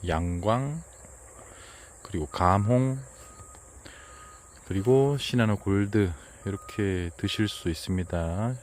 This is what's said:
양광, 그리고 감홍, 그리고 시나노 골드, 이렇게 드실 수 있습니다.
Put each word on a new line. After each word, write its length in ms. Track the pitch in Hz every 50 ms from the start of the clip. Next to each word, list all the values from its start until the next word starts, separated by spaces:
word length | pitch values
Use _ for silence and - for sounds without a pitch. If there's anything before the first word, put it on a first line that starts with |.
| - 87
양광, 720 | 80 80 87 87 87 87 87 104 113 127 135 143 151 165 165 - - - - - - - - - - - - - - - - - - - - - - -
그리고 240 | - - 95 87 76
감홍, 720 | - - - 90 90 92 101 101 107 123 127 131 131 131 135 135 - - - - - - - - - - - - - - - - - - - - - - - - - - - - - - - -
그리고 500 | - 95 98 98 120 131 135 139 143 143 135
시나노 380 | - - - 123 113 110 104 98
골드, 540 | - 101 98 98 101 101 107 110 101 90 80 - - - - - -
이렇게 680 | 98 98 - - - - - 104 98 92 90 87 85 -
드실 300 | - - 98 - - 107 101
수 200 | - - - 90
있습니다. 880 | 80 - - - 95 92 90 - - 85 82 82 85 98 110 120 127 123